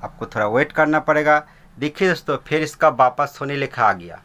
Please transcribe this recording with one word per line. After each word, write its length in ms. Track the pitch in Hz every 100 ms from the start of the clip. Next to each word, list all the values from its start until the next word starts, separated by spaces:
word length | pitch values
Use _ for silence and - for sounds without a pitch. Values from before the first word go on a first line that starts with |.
आपको 220 | 107 - 110
थोड़ा 220 | 113 104
wait 240 | 117 147
करना 280 | - 151 156
पड़ेगा। 420 | 151 151 151 151 147 - - -
देखिए 300 | 147 147 190
दोस्तों 300 | 165 - 135 -
फिर 140 | 151
इसका 280 | 156 - 156
वापस 440 | 127 127 127 139 -
सोनी 180 | 139 143
लिखा 300 | 135 - 113
आ 80 |
गया। 280 | 95 85 80